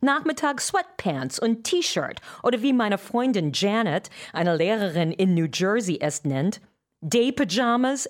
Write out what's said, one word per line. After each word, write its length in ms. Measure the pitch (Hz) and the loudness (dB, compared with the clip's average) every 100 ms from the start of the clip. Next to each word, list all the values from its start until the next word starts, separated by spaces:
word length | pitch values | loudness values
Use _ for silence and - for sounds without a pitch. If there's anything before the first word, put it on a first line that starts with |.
nachmittags 680 | 262 285 311 - 294 262 - | 0 2 0 0 -2 -2 -2
Sweatpants 680 | 392 349 - 190 139 131 - | -2 -2 -4 -4 -4 -6 -2
und 260 | 226 226 226 | -2 -2 0
T-Shirt. 540 | 359 330 180 135 - - - | -2 0 -2 -4 -8 -18 -4
Oder 220 | - 240 | 0 2
wie 100 | 269 | 2
meine 240 | 254 214 196 | 2 2 0
Freundin 540 | - 233 262 208 151 | -2 -2 0 0 0
Janet, 560 | - 202 220 214 160 - - - | 0 0 2 0 -2 -4 -14 -8
eine 220 | - 170 165 | -2 2 2
Lehrerin 560 | 175 220 196 160 165 | 2 0 0 0 0
in 240 | - 190 170 | 2 2 2
New 100 | 160 | 0
Jersey, 460 | - 185 220 185 156 | 0 0 0 0 -2
es 220 | 147 147 | -2 -2
nennt, 380 | 147 135 175 - - _ _ _ | -2 0 0 -4 -10 _ _ _
Day 300 | 160 240 247 | 0 2 2
Pyjamas 800 | 262 262 196 240 240 254 269 | 0 0 0 2 2 0 -2